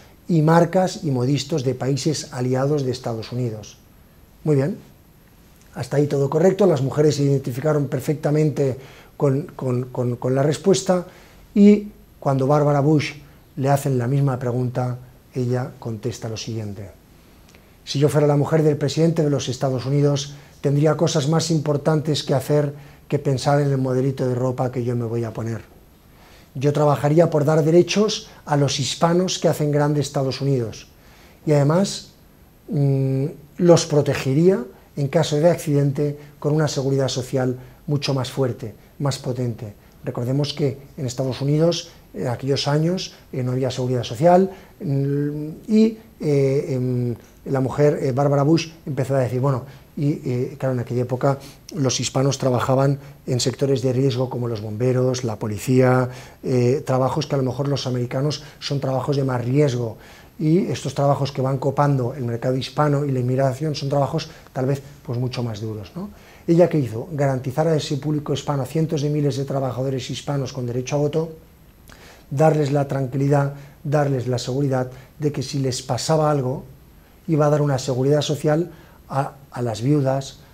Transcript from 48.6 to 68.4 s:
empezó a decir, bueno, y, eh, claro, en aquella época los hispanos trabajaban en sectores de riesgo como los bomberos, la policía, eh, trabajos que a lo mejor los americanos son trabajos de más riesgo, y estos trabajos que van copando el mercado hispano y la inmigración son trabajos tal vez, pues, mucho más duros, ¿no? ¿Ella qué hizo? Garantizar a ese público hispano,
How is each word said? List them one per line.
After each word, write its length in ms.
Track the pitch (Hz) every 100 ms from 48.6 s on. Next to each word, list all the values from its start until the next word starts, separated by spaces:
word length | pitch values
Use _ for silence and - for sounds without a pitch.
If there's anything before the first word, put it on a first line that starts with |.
| - - 165
empezó 300 | 135 127 135
a 40 |
decir, 200 | 123 127
bueno, 260 | 139 123 - - - -
y, 260 | 143 - 135
eh, 300 | 123 135 -
claro, 160 | 135
en 60 | 123
aquella 240 | 117 120
época 340 | 117 127 139 135 - - - 190
los 240 | 131 -
hispanos 380 | 117 135 139 135
trabajaban 640 | 135 120 131 131 139 139 - - -
en 120 | 123
sectores 420 | 131 123 139 127
de 120 | 131
riesgo 360 | 127 139 120 127
como 180 | 135 117
los 140 | 107
bomberos, 640 | 110 107 127 127 127 123
la 140 | 117 104
policía, 720 | 110 104 - 127 127 127 127 - - -
eh, 380 | - 127 123 147 -
trabajos 420 | 127 127 156 -
que 80 | 139
a 20 |
lo 60 |
mejor 240 | 127 123 143
los 180 | 135 127
americanos 580 | 123 123 135 151 147 - -
son 200 | - 143
trabajos 380 | 131 131 147 139
de 60 |
más 200 | 131 123
riesgo, 540 | 117 143 143 123 113 107 - - - -
y 260 | 156 175 196
estos 240 | 131 139 -
trabajos 360 | 143 135 135
que 120 | 139
van 160 | 131 135
copando 560 | 139 139 143 135 120 143
el 80 |
mercado 320 | 117 117 131 131
hispano 500 | - - 147 143 147
y 60 |
la 80 | 127
inmigración 560 | 123 131 135 120 156 135
son 140 | 139
trabajos 400 | 143 135 160 - - -
tal 140 | 135 131
vez, 160 | 139 - - -
pues, 140 | 120
mucho 240 | 123 127
más 180 | 120 104
duros, 300 | 110 107 95 175
¿no? 140 | 208 - - - -
¿Ella 200 | 170 165
qué 120 | 156
hizo? 280 | 113 110 180
Garantizar 560 | 143 139 131 127 151 165
a 80 | 151
ese 220 | - 139
público 360 | 151 147 151
hispano, 300 | 135